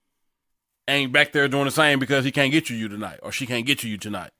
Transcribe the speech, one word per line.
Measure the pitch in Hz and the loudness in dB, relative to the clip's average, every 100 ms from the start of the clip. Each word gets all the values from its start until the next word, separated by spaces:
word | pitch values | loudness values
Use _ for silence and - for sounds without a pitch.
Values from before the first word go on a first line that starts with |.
| _ _ _ _ _ _ _ _ - | _ _ _ _ _ _ _ _ -2
ain't | 139 131 | -2 2
back | 143 147 | 2 4
there | 147 143 | 2 2
doing | 139 139 | 2 0
the | |
same | 147 151 143 | 2 4 4
because | 127 139 135 | 2 2 2
he | |
can't | 147 135 | 2 2
get | 156 - | 2 0
to | 117 | -6
you | 110 | -6
tonight | 104 98 76 | -6 -10 -10
or | - | -10
she | - 117 | -8 -4
can't | 120 123 | -4 -2
get | 135 | -4
to | 117 | -4
you | 104 | -8
tonight. | 107 101 85 _ | -8 -10 -12 _